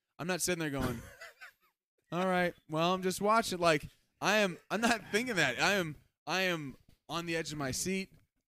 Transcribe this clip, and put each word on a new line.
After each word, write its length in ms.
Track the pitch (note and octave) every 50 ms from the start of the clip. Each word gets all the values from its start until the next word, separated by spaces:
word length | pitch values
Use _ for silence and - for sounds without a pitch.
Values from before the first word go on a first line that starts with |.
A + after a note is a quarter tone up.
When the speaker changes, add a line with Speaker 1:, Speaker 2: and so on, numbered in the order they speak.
| _ _ _ -
Speaker 1:
I'm 80 | D3 F3
not 120 | F#3 D#3+ -
sitting 180 | F3 F3+ E3+
there 100 | D#3+ D3
going, 320 | C3+ C3+ B2+ B2+ A#2 A2+ - - - - - - - _ - - -
Speaker 2:
<laughs> 580 | _ _ _ _ _ _ _ _ _ _ _ D#3
Speaker 1:
"All 140 | F3 F#3
right, 280 | F#3+ F3+ F3+ F3+ F3 - - _ -
well, 260 | D#3 D#3 E3 F3 F#3
I'm 80 | F#3 F3+
just 180 | F#3 F3 -
watching." 380 | G3 G#3 A3 A3+ A3 - F#3+ F3
Like, 300 | E3+ E3+ D#3 D#3 - - - _ _ _ _ _
I 160 | - F3 G#3
am, 220 | G#3+ G#3 F#3 E3 - - -
I'm 100 | D#3+ G3+
not 200 | A#3 A#3 A#3+ G#3+ D#3+ -
thinking 240 | G3 G#3+ B3 C4 G#3+
that. 240 | F3 D3+ C3 A#2+ B2
I 120 | D3+ F3+ G3+
am, 240 | G3+ F3 D#3 C#3 - _ _ _ _ _ D3
I 140 | E3 F#3 F#3+
am 340 | F#3 F3 D#3+ D3 C3+ - - _ - - _ _ -
on 180 | D3 E3+ E3+
the 80 | E3+ E3
edge 140 | D#3+ D#3+ C#3+
of 80 | D3+ D3+
my 140 | C#3 C3 A#2+
seat. 380 | - - F3+ F#3 F#2 F#2+ - - - _ _ _ _ _